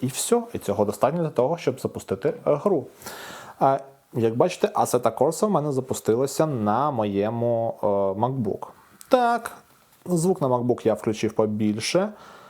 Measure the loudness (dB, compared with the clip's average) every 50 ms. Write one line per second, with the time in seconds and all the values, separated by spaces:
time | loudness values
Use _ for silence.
0 | -4 -4 -4 -4 -2 0 2 0 0 -2 -8 -6 -4 -2 0 2 2 0 2 2
1 | 0 0 2 0 -2 -2 0 0 0 0 0 -2 -2 -4 -4 -2 -4 -6 -6 -8
2 | -8 -6 -6 -2 -2 -2 -4 -2 0 0 0 0 2 0 0 0 -2 -6 -12 -18
3 | -18 -16 -16 -14 -16 -16 -16 -18 -18 -18 -4 0 2 2 2 2 -2 -8 -20 _
4 | _ _ -2 0 0 2 2 2 2 2 2 0 -2 0 0 0 0 2 2 2
5 | 2 0 2 2 2 0 2 0 0 0 2 0 0 0 -2 -2 -4 -4 -6 -4
6 | 0 0 2 2 2 0 0 0 0 0 0 0 0 2 2 2 0 0 0 0
7 | -2 0 0 0 0 0 0 0 0 0 0 0 0 -2 -2 -2 0 0 2 2
8 | 2 0 0 0 -2 -2 0 -2 -2 -2 -4 -6 -8 -12 -16 -20 -20 _ -20 -20
9 | -2 2 2 4 4 2 0 -2 -4 -8 -14 -16 -20 _ _ _ _ _ _ _
10 | -6 -2 -2 0 2 0 0 2 2 2 2 2 2 0 0 2 2 2 2 2
11 | 0 -2 -2 0 -2 0 2 2 2 2 0 0 0 0 0 -2 -2 0 0 0
12 | 0 0 -4 -10 -20 -20 -20 -20 -20